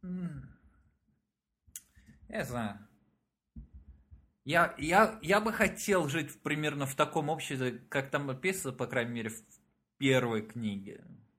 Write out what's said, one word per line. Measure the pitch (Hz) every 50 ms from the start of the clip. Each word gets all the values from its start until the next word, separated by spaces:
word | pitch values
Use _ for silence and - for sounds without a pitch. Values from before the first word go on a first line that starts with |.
| -
М. | 185 180 185 180 170 151 139 127 131 - _ _ - _ _ _ _ _ _ _ _ _ _ _ _ _ _ _ _ _ _ _ _ _ - _ _ _ - _ - - _ - -
Я | - 220 165
знаю. | 117 123 120 113 107 101 - - - _ _ _ _ _ _ _ _ _ _ _ _ _ - 73 - _ - - - - - _ _ - - _ _ _ _ _
Я, | 131 147 170 170 160 - -
я, | 139 156 170 196 220 202 - -
я | - 156 190 208
бы | 214 226 214
хотел | - 220 185 - - - - 202 185 165 143
жить | 135 165 156 131
в, | - -
примерно | _ 147 151 151 151 151 147 143 139
в | 135 -
таком | - 151 147 - 175 151 147
обществе, | 160 156 - - 147 131 131 127 120 117 - _
как | - 143 135 139
там | - 143 143 139
описано, | 131 131 - 185 190 185 - 135 127
по | - 123 117
крайней | 123 127 117 120 120
мере, | 117 113 110
в | 110 - - _ - _ _ _ _ _ _ _ _ _
первой | 139 135 131 131 120 120 113 110 107
книге. | 110 - 120 113 107 101 98 98 101 - - - - - - - _ _